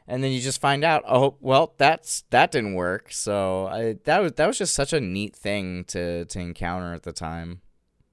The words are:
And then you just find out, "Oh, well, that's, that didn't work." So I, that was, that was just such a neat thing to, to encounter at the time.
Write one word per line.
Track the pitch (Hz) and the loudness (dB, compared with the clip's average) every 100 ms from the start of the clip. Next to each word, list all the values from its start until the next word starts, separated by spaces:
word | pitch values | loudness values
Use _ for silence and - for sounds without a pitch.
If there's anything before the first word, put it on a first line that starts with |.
| - | -8
And | 127 | -4
then | 135 | -2
you | 131 | -2
just | 131 - | -2 -2
find | 143 139 | 0 2
out, | 160 156 - | 2 2 4
"Oh, | 127 139 - | 4 4 0
well, | 131 135 165 - | 2 4 4 4
that's, | 143 165 - - - | 4 4 -2 -8 2
that | 123 165 | 4 4
didn't | 143 104 | 2 -2
work." | 92 90 98 - | -2 -2 -2 -6
So | - - 101 95 92 95 | -8 -2 0 0 0 -2
I, | 110 113 104 | -2 -4 -4
that | - 170 | 0 2
was, | 180 | 2
that | - 165 | 2 0
was | 254 | 0
just | 190 | -2
such | - 139 | 0 0
a | 160 | 0
neat | 101 95 104 | -2 -4 -6
thing | - 104 101 92 90 | -6 -4 -4 -4 -8
to, | 90 90 87 85 85 | -8 -4 -4 -4 -6
to | 92 | -8
encounter | 87 85 87 90 87 | -8 -6 -6 -4 -6
at | 85 | -10
the | 87 | -10
time. | 80 80 82 85 87 - _ _ _ _ | -10 -8 -8 -10 -14 -18 _ _ _ _